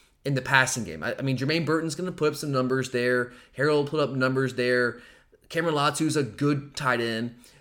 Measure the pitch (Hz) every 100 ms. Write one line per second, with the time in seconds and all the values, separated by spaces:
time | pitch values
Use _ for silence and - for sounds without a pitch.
0 | _ _ 139 135 131 135 127 127 92 78
1 | 101 131 135 127 135 165 151 160 160 156
2 | 180 175 151 147 151 135 127 131 127 123
3 | 123 123 120 - - - 147 147 143 156
4 | 135 131 131 131 131 120 123 123 120 120
5 | - - _ _ - 165 165 147 147 143
6 | 156 151 123 101 143 143 - - 135 120
7 | 117 113 120 - - -